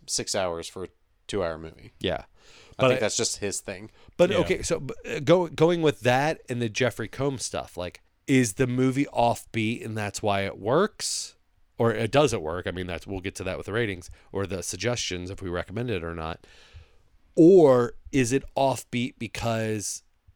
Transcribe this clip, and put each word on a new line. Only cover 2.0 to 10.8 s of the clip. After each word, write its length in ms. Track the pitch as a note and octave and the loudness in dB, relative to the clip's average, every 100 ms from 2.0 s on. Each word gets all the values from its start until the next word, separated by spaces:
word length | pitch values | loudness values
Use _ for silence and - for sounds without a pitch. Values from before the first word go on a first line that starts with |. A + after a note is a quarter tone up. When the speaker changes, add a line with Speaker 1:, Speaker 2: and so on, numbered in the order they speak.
Speaker 2:
Yeah. 220 | F#2+ D#2+ | -4 -4
Speaker 1:
I 20 | - _ - - - - | -6 _ -20 -20 -14 0
Speaker 2:
But 100 | C3 | 2
Speaker 1:
think 100 | B2+ | 4
Speaker 2:
I 20 | |
Speaker 1:
that's 140 | G#2 - | 0 0
just 200 | A2+ - | -4 -4
his 240 | G2+ F2 | -6 -6
thing. 320 | - F#2+ G#2+ - - - | -8 -12 -14 -20 -6 0
Speaker 2:
But, 140 | F3 | 2
Speaker 3:
Yeah. 80 | F3+ | 2
Speaker 2:
okay, 240 | E3+ F3+ | 0 -2
so, 180 | - - | -2 -4
b-, 140 | C3+ - - | -6 -12 -8
uh, 120 | C3+ | -2
go, 260 | C3+ F3+ E3+ | 4 4 4
going 360 | B2+ D#3+ F3 | 2 4 4
with 180 | D#3 - | 2 2
that 400 | A#2+ B2+ D3 D#3+ - | 2 2 2 -2 -6
and 120 | A#2+ | -4
the 80 | A#2 | -4
Jeffrey 380 | G#2 B2 - A2 | 0 -2 -2 -8
Combs 380 | - C#3 B2+ | -4 -4 -4
stuff, 320 | - E2+ B1+ - | -6 -6 -8 -8
like, 240 | F2 - _ _ - | -10 -10 _ _ 2
is 280 | C3+ A#2+ | 4 4
the 120 | - B2+ | 2 0
movie 400 | B2 C3 C3 C#3+ | 2 2 2 -2
offbeat 720 | - A#2 A2+ - A2+ A2 A#2 | 2 2 0 -4 -2 -2 -2
and 120 | A#2 G#2+ | -6 -6
that's 240 | G2+ - | -6 -4
why 200 | G#2+ G2 | 0 0
it 180 | G2 - | -2 -4
works? 800 | G2 D3 | 0 2